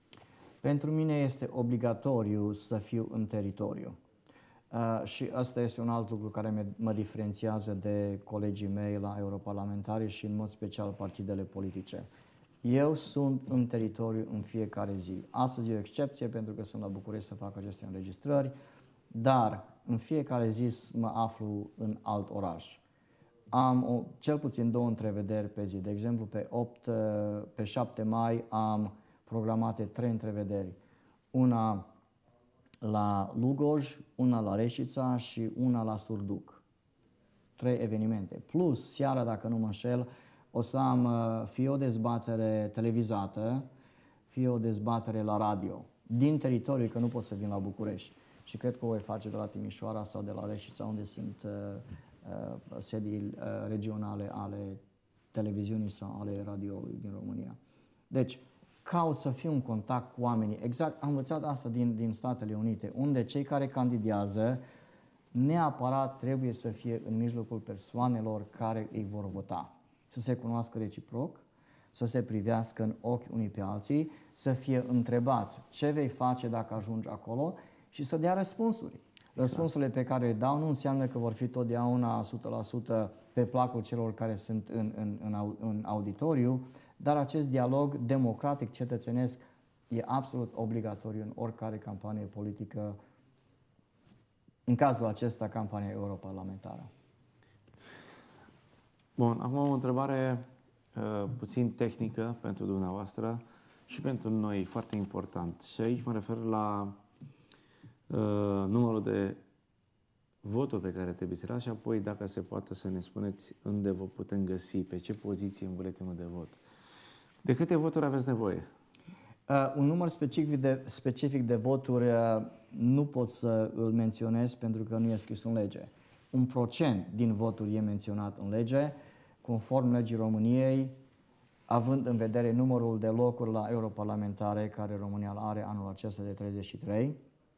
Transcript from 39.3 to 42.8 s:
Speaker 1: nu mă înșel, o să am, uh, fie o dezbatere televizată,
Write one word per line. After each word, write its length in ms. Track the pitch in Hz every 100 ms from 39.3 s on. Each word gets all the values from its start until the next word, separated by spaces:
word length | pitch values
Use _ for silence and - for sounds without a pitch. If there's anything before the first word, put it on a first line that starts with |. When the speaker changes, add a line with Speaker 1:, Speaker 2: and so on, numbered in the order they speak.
| 110 113
Speaker 1:
nu 100 | 113
mă 80 | 110
înșel, 440 | 101 123 123 123 - - - _
o 100 | 120
să 160 | 117 131
am, 260 | 131 123
uh, 440 | 120 117 113 113 110
fie 220 | - 131
o 80 | 139
dezbatere 920 | 135 113 117 117 117 113 110 107 107
televizată, 920 | 110